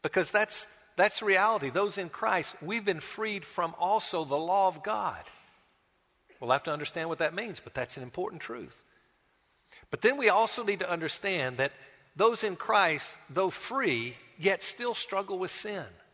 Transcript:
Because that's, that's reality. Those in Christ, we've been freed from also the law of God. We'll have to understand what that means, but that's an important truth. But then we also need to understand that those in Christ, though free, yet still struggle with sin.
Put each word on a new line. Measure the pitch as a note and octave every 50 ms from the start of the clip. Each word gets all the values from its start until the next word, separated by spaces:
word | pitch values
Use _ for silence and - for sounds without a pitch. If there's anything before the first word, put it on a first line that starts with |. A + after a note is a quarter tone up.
Because | - - - F#3+ E3+ -
that's, | - G#3 G#3+ - - - - - - - - _ _
that's | - F#3 G#3 - -
reality. | A3 G3+ G3 F#3 G3 A3 A3+ G#3 C#3 C3+
Those | A#2+ F3 G3+ G#3 -
in | G3 F#3 D#3+
Christ, | - - - A3 G3 F3 D3+ - - -
we've | D3 E3 G#3+ A#3 G3+
been | G3+ F3+ D#3
freed | - - - - A3 G#3+ G#3 G3 -
from | - - - F3 E3 E3 -
also | F3 F#3 G#3 A3 - - - E3+ D#3+
the | C3+ C#3
law | D3+ D#3+ E3+ F#3 G3+ F#3+
of | F#3 E3 D#3
God. | C3+ G#3 A3 G#3+ G3+ E3 G2+ E2+ - - - - - _ _ _ _ _ _ _ _ _ _ _ _ _ _ _ _ _ _ _
We'll | C3 A#2
have | B2+ - -
to | E3
understand | D3 D3+ D3 - - E3+ D#3+ E3+
what | D#3+ D3+
that | E3 D3+
means, | - F#3+ A#3 A3 E3 -
but | - - _
that's | C3 B2 - -
an | C#3+
important | B2+ B2 - F3 F#3 G#3+ F#3 D#3+
truth. | - - A#2 B3 F#2 - - - _ _ _ _ _ _ _ _ _ _ _ _ _ _ _ _ _ _ - - - _
But | - -
then | - A#3 C#4
we | C#4+ B3+ G#3
also | F#3 G#3 A3+ A3 - C4 A3+
need | G3+ G3+ F3+
to | F#3 E3
understand | F3 E3 D#3+ C#3+ - - - G3 F#3+ E3+ C3 C3 B2+ B2
that | C3+ C#3+ - - - - - _ _ _ _
those | - - A#3 A#3 -
in | - G#3 F3+
Christ, | - - - A3 G#3 F#3+ E3+ D#3 C#3 - - - - - -
though | C3+ E3+ F#3+ F#3
free, | - - - - A#3 C4+ C4 F#3 C3 A2+ A#2 B2 A#2+ - - - _
yet | - D#3 G3 G3 F3
still | - - - - A#3+ B3 A3
struggle | - - - G3 F#3+ G3+ G3 G3 F3+
with | F#3 -
sin. | - - - G#3+ G#3 F#3+ C#3 G2+ F2 - - _